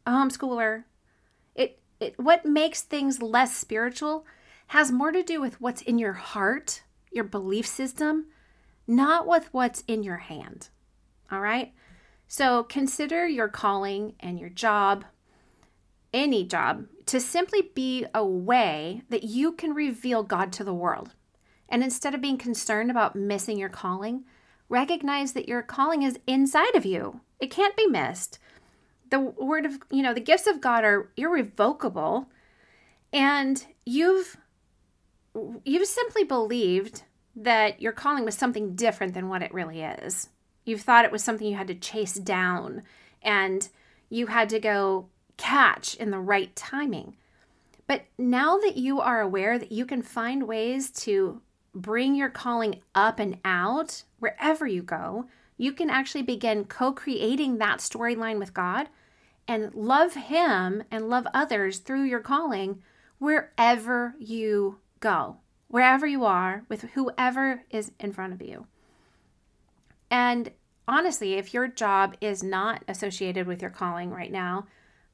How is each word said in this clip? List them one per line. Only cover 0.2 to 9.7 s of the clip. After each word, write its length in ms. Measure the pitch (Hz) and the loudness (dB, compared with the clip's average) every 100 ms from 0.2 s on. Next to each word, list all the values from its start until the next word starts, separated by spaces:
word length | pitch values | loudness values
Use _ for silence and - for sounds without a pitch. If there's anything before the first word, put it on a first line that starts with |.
| 262 262 269 240 220 220 - _ _ _ _ _ _ | 2 0 -4 0 0 -2 -10 _ _ _ _ _ _
It, 240 | - 131 - _ _ | -4 -4 -4 _ _
it, 180 | - - | -10 0
what 260 | 262 339 | 4 6
makes 380 | 302 302 320 - | 6 2 2 -2
things 400 | - 294 277 262 | -6 -2 0 0
less 340 | 226 240 247 - | 2 2 2 0
spiritual 720 | - 220 240 247 302 311 311 _ _ - - | -4 -2 -2 -2 -4 -6 -8 _ _ -20 2
has 220 | 294 277 | 4 4
more 220 | 247 302 | 2 2
to 100 | 359 | 0
do 180 | 349 320 | 0 -2
with 200 | 262 - | -4 -4
what's 220 | 247 247 | -6 -4
in 160 | - 233 | -2 0
your 160 | 214 | 0
heart, 680 | 185 - 208 196 202 - - _ _ _ | -4 -6 0 0 0 -4 -10 _ _ _
your 120 | 233 | -6
belief 420 | 202 202 190 208 226 | -4 -4 -2 -2 -2
system, 600 | - 262 254 302 311 311 _ _ _ _ _ - | -4 -6 -2 0 0 -4 _ _ _ _ _ 2
not 420 | 240 285 339 - | 4 6 4 4
with 200 | 339 330 | 2 2
what's 320 | 254 247 | 0 0